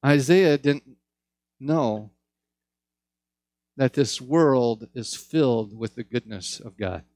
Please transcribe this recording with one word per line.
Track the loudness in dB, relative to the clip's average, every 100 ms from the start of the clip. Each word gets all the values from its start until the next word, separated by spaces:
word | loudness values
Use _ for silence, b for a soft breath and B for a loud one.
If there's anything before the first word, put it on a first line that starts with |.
Isaiah | 4 2 4 4 4 2
didn't | 0 -2 _ _ _ _ _ _ _ _
know | -4 -2 -2 -4 -10 _ _ _ _ _ _ _ _ _ _ _ _ _ _ _ _ -2
that | 0
this | 2 -2 -2
world | -2 2 4 4 0 -2 -10
is | -12 -12
filled | -14 -6 0 0 0 -4 -8
with | -10 -10
the | -8
goodness | -8 -8 -14 -12 -14
of | -16 -8
God | -8 -8 -14